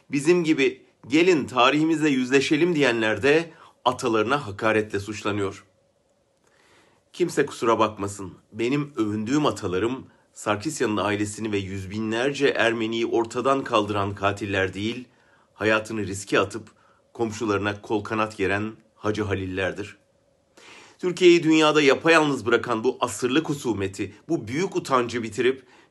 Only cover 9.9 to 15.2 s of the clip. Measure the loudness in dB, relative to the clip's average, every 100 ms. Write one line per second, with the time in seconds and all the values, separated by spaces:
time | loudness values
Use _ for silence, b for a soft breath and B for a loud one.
9.9 | -4 -12 b b -8 -4 -2 -4 -2 -2
10.9 | 0 0 0 -4 -4 -4 -4 -4 -8 -8
11.9 | -6 -4 -2 -2 0 0 2 0 0 -2
12.9 | -2 0 0 0 -2 0 0 0 0 0
13.9 | -2 -2 -2 -2 -2 -4 -2 -2 -2 -6
14.9 | -6 -14 b